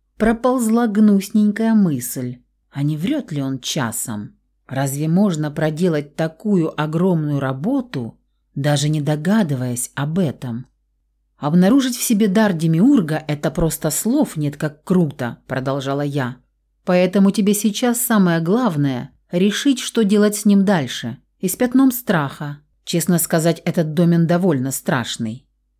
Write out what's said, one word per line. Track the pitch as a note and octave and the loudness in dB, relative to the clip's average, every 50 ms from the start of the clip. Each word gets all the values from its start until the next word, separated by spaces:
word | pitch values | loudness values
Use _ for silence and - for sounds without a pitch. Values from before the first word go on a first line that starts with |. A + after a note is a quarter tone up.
| _ _ _ | _ _ _
проползла | - - - A3+ A3+ - B3+ B3+ C4 A#3 A3 A3 A#3+ A#3+ | -2 0 0 0 2 0 0 0 2 0 2 2 2 2
гнусненькая | A3+ G3 G#3+ G#3+ G#3+ G3+ F#3+ F#3+ - - G#3+ G#3 G#3 G3+ G#3+ A3+ A3+ A3+ | 2 4 4 6 6 6 4 2 0 0 2 2 2 2 0 0 2 4
мысль, | G#3+ G3 E3+ D3 B2 A#2+ - - C#3 B2 B2 B2 - _ _ _ _ _ _ | 4 4 2 0 -2 -6 -8 -8 -8 -8 -8 -10 -12 _ _ _ _ _ _
а | - C#3 | -6 -2
не | C#3+ D3 D#3 | -2 -2 -2
врёт | D3 E3 A3 D4+ D4 - - | -2 -2 -4 -4 -4 -4 -6
ли | D#3 C#3+ | -6 -6
он | C3+ C3+ C3+ B2+ | -4 -4 -6 -6
часом? | - - - E3 C3 A2 G#2 - - - A2 G#2 G2+ - _ _ _ _ _ _ _ | -6 -6 -4 -4 -4 -4 -4 -6 -8 -8 -8 -10 -10 -12 _ _ _ _ _ _ _
Разве | - B2 C3 C#3 C3+ C3+ C#3+ D#3 D#3+ | -8 -6 -4 -4 -4 -4 -2 -2 0
можно | E3 F#3+ G#3 G#3 E3+ D3+ D3+ D3 | 2 2 2 2 0 -2 -4 -4
проделать | D3 D#3+ D#3 D#3 D#3 D3+ F#3 F3+ D#3+ D3 D3 D3 _ | -4 -2 -2 -2 0 0 0 0 0 0 -4 -6 _
такую | - D#3+ D#3+ D#3+ - - G#3+ G3+ F3+ D#3 D#3 - - | -4 -4 -4 -6 -6 -4 0 0 0 0 0 -2 -4
огромную | D3+ D#3 D#3 E3 F3+ F#3+ F3+ D#3+ D3+ D3 D3 C#3 | -4 -2 0 0 2 2 2 0 0 0 -2 -2
работу – | C3+ C3 C3+ C3 D3 A3+ C#4 C#4 B3+ - - C#3 A#2 A2 - _ _ _ _ _ _ _ - | -2 -4 -4 -4 -2 -2 -2 -2 -4 -4 -6 -8 -8 -8 -12 _ _ _ _ _ _ _ -6
даже | D3 C3+ D3 D3 C#3+ D3 D3+ | -2 0 0 0 2 0 0
не | D3+ D#3 | 0 0
догадываясь | C#3+ D3+ D3+ D3+ D3+ F3+ G#3 A3+ G#3 C#3+ C#3 B2 B2+ B2 B2 A#2+ - - - | 0 -2 -2 -2 0 0 2 2 2 0 -2 -4 -4 -4 -4 -6 -8 -8 -6
об | C#3 C#3 D3+ D#3+ G3 | -6 -4 -2 -2 0
этом? | F#3 C#3 A2 - - B2 A2+ A#2+ A#2+ _ _ _ _ _ _ _ _ _ _ _ _ _ _ | -2 -2 -2 -6 -8 -8 -8 -8 -10 _ _ _ _ _ _ _ _ _ _ _ _ _ _
«Обнаружить | - - D3 D#3 F3+ F#3 G3 B3+ C#4 B3+ C4 A#3+ | -6 -2 2 4 4 4 6 4 4 2 0 -4
в | - | -4
себе | - - A#3 G3 A3+ G3+ | -2 0 0 2 2 2
дар | F#3 A3 A3 G3+ | 2 2 2 2
демиурга — | F3 D#3 E3 E3 D#3+ E3 G3+ C#4 D4 B3 E3+ D3 D#3 D#3 - - | 0 0 0 0 2 4 4 4 4 4 2 0 -4 -6 -4 -6
это | D3+ D3 - D#3+ | -6 -4 -4 -4
просто | D3 F3+ E3+ D#3+ D#3 - - D#3 | -2 -2 -2 -2 -2 -4 -4 -4
слов | D3 - - G#3+ B3+ D#4 B3 - - | -4 -4 -2 0 0 0 0 -2 -2
нет, | D#3 D3 C#3+ D3 | -4 -4 -4 -4
как | - D#3 D3 - _ - | -4 -6 -8 -8 _ -2
круто», — | - F#3 F#3 E3+ C#3+ - - B2+ A#2 - - _ | 0 2 2 2 0 -2 -6 -8 -8 -8 -10 _
продолжала | - C3 C3 C3 C#3 C3+ C#3+ B2+ C3+ C#3 C#3+ | -8 -6 -4 -4 -2 -4 -4 -4 -4 -4 -2
я. | C#3+ C#3+ C#3 D3 B2+ A#2+ A#2+ - _ _ _ _ _ _ _ _ - | -2 -2 -2 -2 -4 -4 -6 -10 _ _ _ _ _ _ _ _ -2
«Поэтому | - F3+ F3+ F#3 F3+ F3+ G3+ G3 G3 | 0 2 2 2 2 4 4 4 4
тебе | F#3+ - G3 G3+ | 4 2 2 2
сейчас | G3+ G3+ - A3 G3+ - B3+ A#3+ A#3 A#3 | 2 2 0 -2 -2 0 -2 -2 0 -2
самое | - - A#3 G#3 F#3 F3 E3 E3 | -2 0 2 4 4 4 2 0
главное — | E3 E3 G3+ B3 B3+ G#3+ D#3+ D3 C#3+ C#3 C3 B2 C3+ - _ _ _ _ | 0 0 0 2 0 0 0 0 0 0 -2 -4 -8 -12 _ _ _ _
решить, | - F3 F#3+ G#3 G3+ - - C#4+ C4+ A#3+ | -2 0 0 0 0 0 0 0 0 0
что | - - - A3+ A3+ | -2 -4 -2 0 2
делать | F#3+ G#3 G#3 G#3 G#3 G#3 | 2 4 4 2 2 0
с | - - | 0 2
ним | G#3 G3+ G3 G3 | 4 4 4 4
дальше. | G3+ G3+ E3 C3+ A#2 - - - A#2 A#2 - _ _ _ _ | 4 2 0 0 -4 -6 -8 -8 -10 -10 -12 _ _ _ _
И | - F#3 | -6 -4
с | - | -2
пятном | - B3+ B3+ B3 C4 C4+ C4+ | -2 -2 2 2 4 4 4
страха. | B3+ - - - F#3+ D#3+ C#3+ C#3 - - D3+ C#3+ D3 - _ _ _ _ - | 2 0 -2 -2 0 0 0 -2 -6 -8 -10 -10 -10 -12 _ _ _ _ -8
Честно | - - E3+ D#3+ - F3+ E3 | -4 -4 -2 0 2 0 0
сказать, | - - - E3 D#3 E3+ E3 E3+ - | 0 0 0 0 2 2 0 0 -2
этот | - - F#3 E3 D#3 D3+ | -4 -2 -2 -2 -2 0
домен | E3 E3+ E3+ E3+ E3+ E3 | 2 2 4 4 4 4
довольно | D#3 F3 F3 F#3 F#3 D3+ C3 B2+ C3+ | 2 2 2 2 2 2 0 -2 -4
страшный. | B2+ - - - D#3+ B2+ A2+ - - - A#2 A2 A2+ C3+ _ _ _ _ _ _ _ _ | -6 -6 -4 -2 -2 -2 -2 -4 -8 -8 -8 -8 -8 -10 _ _ _ _ _ _ _ _